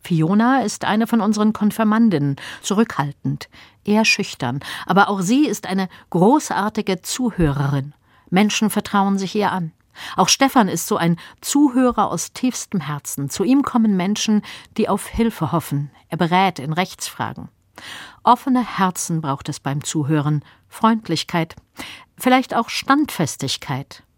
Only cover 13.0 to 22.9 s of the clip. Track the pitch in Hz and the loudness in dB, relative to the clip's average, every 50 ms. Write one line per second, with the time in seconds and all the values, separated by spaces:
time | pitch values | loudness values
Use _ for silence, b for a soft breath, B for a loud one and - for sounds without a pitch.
13 | _ - - - 143 135 - - 196 233 262 277 269 - - 247 220 220 202 185 | _ -10 -8 -6 -6 -6 -2 -2 2 4 4 4 2 2 2 2 4 4 2 2
14 | 175 190 208 - - - 214 208 B B B B B B B - 220 - 185 208 | 2 0 -2 -2 0 2 2 0 B B B B B B B -2 0 0 0 -4
15 | - - - - 226 226 214 - 165 131 - 165 - - - 143 143 143 b b | -4 -6 -2 0 0 0 0 -2 -4 -2 -2 -2 -2 -2 -4 -4 -4 -6 b b
16 | b b - 156 180 160 175 180 190 190 170 - 123 143 156 160 185 - - - | b b -4 -2 -2 2 2 4 2 2 0 -4 -6 -6 -2 -2 -4 -4 -6 -12
17 | - - - - 120 107 - - - - _ _ _ _ _ B B B B B | -12 -12 -8 -6 -6 -6 -6 -10 -14 -18 _ _ _ _ _ B B B B B
18 | B B B B B - 240 247 - - 254 254 240 - - - 190 185 180 - | B B B B B 4 4 4 4 0 0 0 0 -2 -2 0 0 0 0 -2
19 | - - 170 160 156 147 135 135 - - 143 - _ 139 139 147 139 - - 160 | -6 -4 -4 -4 -2 -4 -4 -4 -6 -8 -10 -6 _ -4 -4 -4 -4 -4 -4 -2
20 | 147 131 156 151 143 147 151 147 b b b b b b - - - 220 226 220 | 0 2 0 2 2 2 0 -2 b b b b b b -12 0 2 2 2 2
21 | 220 - 170 156 - _ - 180 160 156 - - _ _ B B B B B B | -2 -4 -4 -4 -4 _ -2 -2 -2 -2 -6 -20 _ _ B B B B B B
22 | B B _ - - 254 254 262 254 - - - 233 - - - - - | B B _ -4 0 2 2 2 2 0 -2 -4 -4 -4 -6 -10 0 0